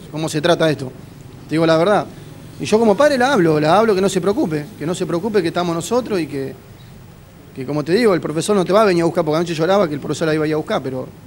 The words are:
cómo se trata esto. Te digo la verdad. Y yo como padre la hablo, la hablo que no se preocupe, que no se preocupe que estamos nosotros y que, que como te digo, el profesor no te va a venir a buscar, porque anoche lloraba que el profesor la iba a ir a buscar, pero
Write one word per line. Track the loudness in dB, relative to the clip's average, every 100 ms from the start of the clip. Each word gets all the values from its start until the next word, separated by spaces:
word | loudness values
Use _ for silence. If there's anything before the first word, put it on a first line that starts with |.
| -10
cómo | -8 -4
se | -2
trata | 2 2 2
esto. | 0 -6 -14 -20 -20 -20 -20 -6
Te | 0
digo | 2
la | 4
verdad. | 4 2 -2 -8 -20 -20 -18 -12
Y | 0
yo | 2
como | 4 4
padre | 4 4
la | 2
hablo, | 4 4 4
la | 4 4
hablo | 4
que | 2
no | 0
se | 0
preocupe, | 0 0 -2 -4 -6 -8
que | -6
no | -4
se | -4
preocupe | -4 -2 0
que | 0
estamos | -2 -2 -2
nosotros | -2 -2 -2 -4
y | -4
que, | -6 -8 -10 -18 -20 -20 -20 -20 -20 -20 -20 -18
que | -12 -6
como | -4
te | 0
digo, | 2 4
el | 2
profesor | 0 -4 0 0
no |
te | 2
va | 4
a | 4
venir | 4
a | 2
buscar, | 0 0
porque | 0
anoche | -2
lloraba | -2 2 2 2
que | -2
el |
profesor | -6 -4 -2
la |
iba | -2 -2
a |
ir |
a | -2
buscar, | -2 -4
pero | -4 -8 -10 -14